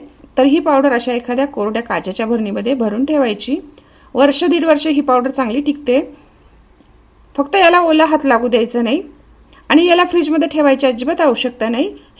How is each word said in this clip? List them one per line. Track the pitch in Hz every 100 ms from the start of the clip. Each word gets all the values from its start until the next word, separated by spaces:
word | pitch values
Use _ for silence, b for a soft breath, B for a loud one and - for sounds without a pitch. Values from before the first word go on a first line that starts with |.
| - B - -
तर |
ही | 269 320
पावडर | 311 277 277
अशा | 233 247
एखाद्या | 240 240 247 285
कोरड्या | 240 208 220
काचेच्या | 233 175 190 190 220
भरणीमध्ये | 233 208 202 220
भरून | 269 220 208
ठेवायची. | 277 302 240 208 - 339 - b b b b
वर्ष | 240 285 285
दीड | 349 339
वर्ष | 330 294 320
ही | 285
पावडर | 262 254 262
चांगली | 269 240 254
टिकते. | 285 285 247 262 349 B B B B B _ _ _ _ _ _ _ -
फक्त | 277 392
याला | 339 359
ओला | 330 311
हात | 320 302
लागू | 277 226 240
द्यायचा | 226 233 240
नाही | 220 311 - - _ - _ b b
आणि | 294 349
याला | 349
फ्रीजमध्ये | 349 349 294 311 320
ठेवायची | 302 285 269 262
अजिबात | 233 262 359
आवश्यकता | 302 226 247 - 220
नाही, | 233 392 - B